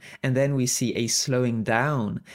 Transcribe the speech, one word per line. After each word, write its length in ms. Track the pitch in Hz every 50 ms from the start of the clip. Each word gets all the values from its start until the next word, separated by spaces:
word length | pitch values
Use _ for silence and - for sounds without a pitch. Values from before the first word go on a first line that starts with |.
| - - - -
and 120 | - 135 127
then 200 | 131 139 143 143
we 120 | 135 123
see 280 | 123 - - 131 113 -
a 120 | 107 117
slowing 560 | 113 - - - 143 127 123 127 120 117 113
down 600 | 104 120 113 117 131 151 151 131 107 104 107 - - -